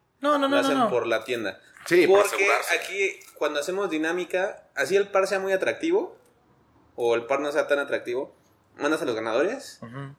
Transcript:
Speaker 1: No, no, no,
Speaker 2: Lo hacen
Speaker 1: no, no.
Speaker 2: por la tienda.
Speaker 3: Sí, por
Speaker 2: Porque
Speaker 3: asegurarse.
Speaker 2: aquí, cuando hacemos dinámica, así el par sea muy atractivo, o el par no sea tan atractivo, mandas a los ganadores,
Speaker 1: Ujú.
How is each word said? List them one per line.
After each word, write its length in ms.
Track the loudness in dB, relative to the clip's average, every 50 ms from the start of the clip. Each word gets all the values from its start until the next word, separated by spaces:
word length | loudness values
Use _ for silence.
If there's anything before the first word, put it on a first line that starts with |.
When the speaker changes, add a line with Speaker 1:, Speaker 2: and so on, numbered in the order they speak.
| _ _ _ _
Speaker 1:
No, 200 | 0 0 2 2
no, 80 | 2
no, 80 | 2 2
Speaker 2:
Lo 60 | 2
hacen 160 | 2 2 2
Speaker 1:
no, 80 | 2 2
no. 40 | 2
Speaker 2:
por 160 | 2 0 0
la 160 | 0 0 -2 0
tienda. 360 | -4 -4 -4 -4 -6 -8 -10 -18 -20 -20 -18 -2
Speaker 3:
Sí, 200 | 4 4 6 8
por 140 | 8 6 6
Speaker 2:
Porque 140 | 6 4 2
Speaker 3:
asegurarse. 400 | 0 2 2 2 0 0 -2 -2
Speaker 2:
aquí, 440 | -2 -2 -6 -4 -2 -2 -2 -4 -8 -16 -20 -6
cuando 240 | -4 -4 -2 -2 -2
hacemos 300 | -4 -4 -4 -4 -4 -2
dinámica, 760 | -2 -2 -2 -2 -2 -4 -4 -4 -2 -2 -2 -4 -6 -12 -20 _ _
así 200 | -6 -2 2 2
el 120 | 2 2 2
par 180 | 2 0 2
sea 120 | 2 0 -2
muy 140 | 0 0 0
atractivo, 640 | 0 0 -2 -2 -2 0 0 0 0 0 -4 -10 -20 _ _ _ _ _ _ _ _ _ _ _ _ _ _ _
o 180 | -2 0 2 2
el 100 | 0 0
par 140 | 0 -2 -2
no 100 | 0 0 0
sea 140 | 0 2
tan 120 | 2 0 0
atractivo, 560 | 2 -2 -2 -4 -2 -4 -4 -4 -6 -6 -12 _ _ _ _ _ _ _ _
mandas 260 | -4 -2 -2 0 0
a 40 | -2
los 100 | -2 -2
ganadores, 640 | -2 -2 -2 0 0 0 0 -2 -6 -10 -16 -16 -16
Speaker 1:
Ujú. 320 | -18 -16 -14 -14 -14 -14 -16